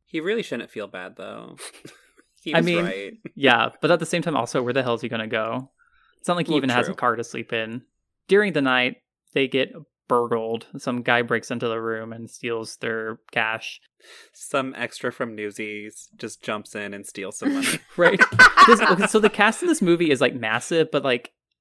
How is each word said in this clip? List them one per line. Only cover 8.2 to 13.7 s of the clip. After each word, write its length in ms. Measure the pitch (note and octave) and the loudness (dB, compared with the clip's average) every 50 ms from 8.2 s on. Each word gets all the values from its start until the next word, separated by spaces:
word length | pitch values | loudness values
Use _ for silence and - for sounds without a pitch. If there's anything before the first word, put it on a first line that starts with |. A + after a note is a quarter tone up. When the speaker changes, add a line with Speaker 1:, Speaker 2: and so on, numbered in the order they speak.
| _ | _
Speaker 2:
During 240 | - F#3+ G3+ G#3 G3+ | 4 4 4 4 4
the 100 | D3+ D3+ | 0 0
night, 360 | C#3 C3 B2+ B2+ B2 B2+ - _ _ _ _ _ _ _ | 2 2 2 2 2 0 -2 _ _ _ _ _ _ _
they 160 | - C#3 C3+ | -2 -2 0
get 240 | B2+ - C3 C3 - - G2 - _ _ _ _ - | 0 0 0 -2 -2 -6 -18 -20 _ _ _ _ 0
burgled. 580 | B2+ A#2+ A#2+ A#2 A#2 A2+ A2 A2+ A#2 A2+ - - - | 2 2 2 2 -2 -2 -2 -4 -6 -6 -8 -10 -14
Some 260 | C#3 - C3+ B2 B2 A#2 | -8 -6 -4 -4 -2 0
guy 180 | B2+ A#2+ A#2+ | 2 2 2
breaks 280 | A#2+ A#2 A#2+ A2+ - - | 2 0 -2 -4 -4 -4
into 180 | B2+ A#2 B2 A#2 | -6 -4 -4 -4
the 100 | A2+ A2+ | -4 -4
room 320 | A2+ A2+ A2+ A2 A2 A2+ | -4 -4 -6 -6 -8 -10
and 180 | A2+ A2+ A#2 A2+ | -12 -12 -14 -16
steals 460 | - - - A#2+ A#2 A2+ A2+ A2 - - | -14 -10 -6 -6 -6 -6 -6 -10 -12 -8
their 380 | - A#2 A2+ A2+ A2 A2+ A2 - _ - | -6 -6 -6 -6 -6 -8 -10 -12 _ -6
cash. 480 | - A#2+ A2+ A2 A2+ A2+ - - | -2 -2 0 0 -2 -4 -6 -10